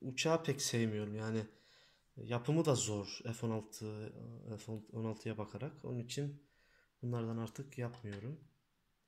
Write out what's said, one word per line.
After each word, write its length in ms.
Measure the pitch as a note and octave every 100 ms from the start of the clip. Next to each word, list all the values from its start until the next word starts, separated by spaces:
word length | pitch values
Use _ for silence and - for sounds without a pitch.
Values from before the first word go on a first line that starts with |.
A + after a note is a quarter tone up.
| C3
uçağı 380 | B2+ D#3+ E3
pek 180 | D#3+ C#3
sevmiyorum. 540 | - A#2 A2+ G#2+ G#2 G#2+
Yani 300 | A2 A2 G#2+ - - - - _ _ -
yapımı 480 | A2 A#2+ B2 D#3+ D#3+
da 100 | A#2+
zor 440 | A2 G#2 G2 - A#2
F 140 | A#2 A#2
on 40 |
altı, 640 | A2 G#2+ - G#2+ G#2+ A2 - A#2 A#2 G2 G#2+
F 140 | -
on 340 | A2 - A2+ A2
altıya 320 | A2 A2 G#2+
bakarak. 480 | G#2 G#2 C#3+ - -
Onun 140 | B2
için 440 | A#2+ C#3+ C#3+ C#3+ - _ _ _ _ _
bunlardan 360 | A#2+ A#2+ A2+ A2+
artık 400 | A2+ - C#3+ -
yapmıyorum. 600 | A#2+ A#2+ G#2 G2+ A2+ D#3 - _ _ _ _ _